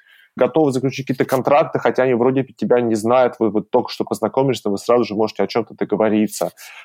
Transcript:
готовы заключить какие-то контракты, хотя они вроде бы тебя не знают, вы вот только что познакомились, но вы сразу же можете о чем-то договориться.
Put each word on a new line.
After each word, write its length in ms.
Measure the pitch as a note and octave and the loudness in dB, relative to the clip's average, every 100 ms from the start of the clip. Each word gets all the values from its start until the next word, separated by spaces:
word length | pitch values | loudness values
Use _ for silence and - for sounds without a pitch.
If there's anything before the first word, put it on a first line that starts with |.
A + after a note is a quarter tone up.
| _ _ _ - | _ _ _ -2
готовы 340 | B2+ D#3+ D3+ | 0 2 2
заключить 360 | C3 C3+ - C3+ | 2 -2 -4 -6
какие-то 180 | B2+ | -2
контракты, 560 | C#3 C3 A2+ C#3+ D#3 - | 0 0 2 2 2 0
хотя 240 | B2 A2+ | -2 0
они 100 | C3 | 2
вроде 280 | A#2+ B2 C3+ | 2 2 0
бы 100 | C3 | -4
тебя 280 | - G#2+ B2 | -4 0 2
не 140 | A#2+ | 2
знают, 400 | A2 A2+ B2+ B2 - | 0 2 2 2 0
вы 100 | A2 | -2
вот 200 | G#2 - | -2 0
только 200 | B2+ A2+ | -2 -2
что 140 | - | -6
познакомились, 600 | - G#2+ G#2+ C3 C#3 A2+ | -6 -4 -2 0 0 -2
но 60 | G#2+ | -4
вы 80 | G2 | -4
сразу 240 | - A#2+ | 0 2
же 100 | A2+ | 2
можете 280 | G#2 G#2+ - | -2 -2 -2
о 40 | G2 | -2
чем-то 260 | B2 A2 | -2 -4
договориться. 760 | - G2+ G2 G#2+ G#2+ G#2+ - F2 - - - | -6 -4 0 2 2 0 -4 -8 -8 -20 -20